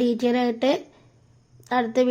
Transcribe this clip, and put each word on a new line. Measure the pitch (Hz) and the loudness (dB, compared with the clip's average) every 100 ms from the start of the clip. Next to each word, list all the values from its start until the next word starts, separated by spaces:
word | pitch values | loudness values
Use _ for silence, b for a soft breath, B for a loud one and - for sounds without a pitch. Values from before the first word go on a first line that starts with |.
ഡീറ്റെയിൽ | 240 233 240 247 | 0 0 0 0
ആയിട്ട് | 247 233 254 359 - b b b b _ _ - - 247 | 0 0 0 -2 -6 b b b b _ _ -18 -4 -2
അടുത്ത | 226 254 254 | 0 2 4